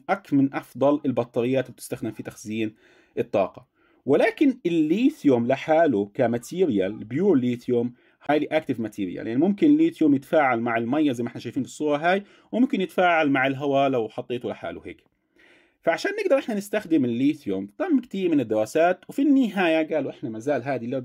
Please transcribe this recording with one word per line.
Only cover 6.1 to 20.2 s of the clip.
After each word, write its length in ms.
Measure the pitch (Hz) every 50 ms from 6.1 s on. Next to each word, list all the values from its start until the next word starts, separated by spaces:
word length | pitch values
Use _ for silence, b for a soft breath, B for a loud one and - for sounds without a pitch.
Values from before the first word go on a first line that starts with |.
| -
كماتيريال، 920 | - 127 117 120 120 - - 165 180 185 156 110 98 90 98 110 117 107
بيور 320 | 110 123 151 196 208 160
ليثيوم، 560 | 131 123 123 120 120 - - 120 120 120 120 - b b b b b - -
هايلي 180 | 147 156 147
اكتيف 340 | - 143 160 - - 123 117
ماتيريال، 460 | 110 107 - - 98 90 92 92 90
يعني 140 | 110 117 131
ممكن 260 | 165 202 202 - 170
الليثيوم 480 | 151 147 156 165 165 165 - 160 147 139
يتفاعل 460 | 135 139 - 165 156 143 127 123 117
مع 160 | 117 120 117
المية 360 | 117 117 117 135 156 151 143
زي 100 | 123 120
ما 60 | 120 120
احنا 120 | - 120
شايفين 220 | 107 120 - 139
في 60 | 117 -
الصورة 280 | - - 151 151 147
هاي، 260 | 143 160 175 190 196 202 b b b b b
وممكن 280 | b 220 254 - - 196
يتفاعل 500 | 185 - - 196 185 175 170 160 156 143
مع 160 | 139 135 131
الهواء 420 | 139 135 131 147 143 135 135 139 135
لو 200 | 135 123 110 107
حطيته 400 | - 127 - - 123 123 - 101
لحاله 340 | - - - 85 85 80 -
هيك. 200 | 90 82 _ _ _ _ _ _ _ b b b b b b b b b b
فعشان 300 | b 165 165 - - 403 392 440 415
نقدر 140 | 370 269 269
احنا 160 | - - 214
نستخدم 500 | 196 202 - - 208 - 170 160 151 127
الليثيوم 640 | 120 117 120 135 143 151 - - 98 95 95 98
تم 340 | 101 _ - 311 392 294 254
كتير 300 | - - - 196 185 170
من 100 | 156 143
الدراسات، 640 | 120 107 107 107 110 - - 156 165 180 185 - - -
وفي 140 | - -
النهاية 720 | 277 302 269 269 254 196 175 202 180 165 160 160 156 156 160
قالوا 160 | 151 131 127
احنا 200 | - -